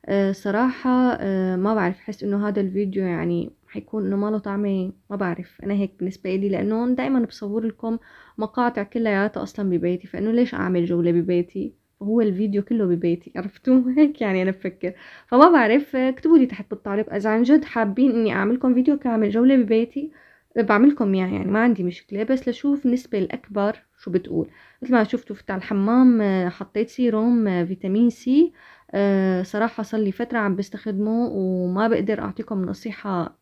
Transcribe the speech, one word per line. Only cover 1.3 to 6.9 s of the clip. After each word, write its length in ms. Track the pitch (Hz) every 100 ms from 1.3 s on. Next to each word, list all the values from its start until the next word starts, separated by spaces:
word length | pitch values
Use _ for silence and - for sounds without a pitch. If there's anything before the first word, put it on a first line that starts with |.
| 190 185 185
ما 200 | 196 220
بعرف، 240 | 185 196
حس 240 | - 202
إنه 240 | 202 202 208
هذا 140 | 202
الفيديو 420 | 196 190 202 190 190
يعني 460 | 170 165 175 - _ _
حيكون 380 | - - 220 190
إنه 100 | 196
ما 160 | 208
له 60 | 214
طعمة، 540 | 202 196 208 190 185 - _
ما 60 | 202
بعرف، 460 | 190 170 180 _
أنا 100 | 196
هيك 180 | 202 196 _
بالنسبة 360 | 180 185 190 190
إلي، 140 | 202
لأنه 460 | 190 196 220 240